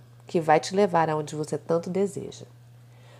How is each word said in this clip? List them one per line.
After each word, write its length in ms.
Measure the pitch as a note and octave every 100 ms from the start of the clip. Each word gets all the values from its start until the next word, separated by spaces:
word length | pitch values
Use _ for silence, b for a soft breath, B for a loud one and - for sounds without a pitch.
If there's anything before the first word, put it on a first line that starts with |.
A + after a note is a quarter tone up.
| - - -
que 160 | F3
vai 180 | D#3 D#3
te 160 | D#3+ F#3
levar 340 | G3+ E3+ D#3+
aonde 260 | D3+ D3 D3+
você 220 | D3+ D3+
tanto 320 | - E3+ E3+
deseja. 560 | F3+ G3 - - - - - - - b b b